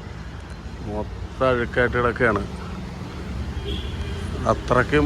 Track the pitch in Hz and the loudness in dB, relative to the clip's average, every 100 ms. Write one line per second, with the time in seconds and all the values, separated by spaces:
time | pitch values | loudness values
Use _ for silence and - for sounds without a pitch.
0 | - - - - - - - - 104 104 | -10 -10 -10 -10 -10 -10 -10 -8 -6 -4
1 | 104 - - - 131 123 117 127 123 123 | -4 -6 -6 2 4 4 2 2 4 4
2 | 120 110 120 104 - - - - - - | 2 4 4 4 0 -6 -8 -8 -8 -8
3 | - - - - - - - - - - | -8 -8 -6 -4 -4 -4 -2 -2 -4 -4
4 | - - - - 110 113 - 123 117 147 | -4 -4 -4 0 2 2 4 4 6 6